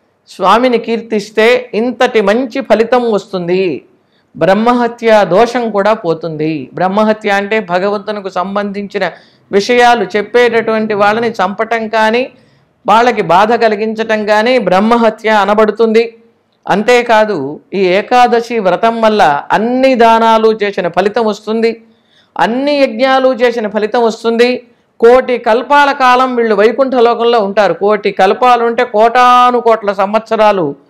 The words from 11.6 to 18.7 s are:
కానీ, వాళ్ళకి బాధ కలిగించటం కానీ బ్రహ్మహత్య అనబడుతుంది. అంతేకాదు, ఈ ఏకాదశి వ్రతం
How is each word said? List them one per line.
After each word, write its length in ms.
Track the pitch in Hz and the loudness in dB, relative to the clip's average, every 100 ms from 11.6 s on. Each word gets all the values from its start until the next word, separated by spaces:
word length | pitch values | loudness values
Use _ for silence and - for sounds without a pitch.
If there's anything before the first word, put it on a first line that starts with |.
| 220 226 220 | -4 -6 -4
కానీ, 440 | 220 220 233 269 _ _ _ _ _ - | -2 0 0 -4 _ _ _ _ _ 0
వాళ్ళకి 360 | 220 247 214 | 2 2 0
బాధ 300 | 170 175 214 | 2 2 2
కలిగించటం 760 | 233 226 208 220 220 220 214 208 | 2 0 -2 -4 -6 -4 -4 0
కానీ 320 | 214 226 254 | 0 0 0
బ్రహ్మహత్య 680 | 180 185 214 240 226 220 214 | 2 2 2 2 0 -2 -2
అనబడుతుంది. 880 | 214 196 214 214 208 226 220 226 - _ _ _ _ - | 0 2 2 0 0 0 2 0 -6 _ _ _ _ -4
అంతేకాదు, 920 | 185 214 247 240 214 214 175 135 151 _ | -2 2 2 2 2 2 -2 -8 -10 _
ఈ 40 | 190 | -2
ఏకాదశి 800 | 180 190 208 247 240 233 233 233 | 0 0 0 2 2 2 -2 -4
వ్రతం 420 | 185 | -2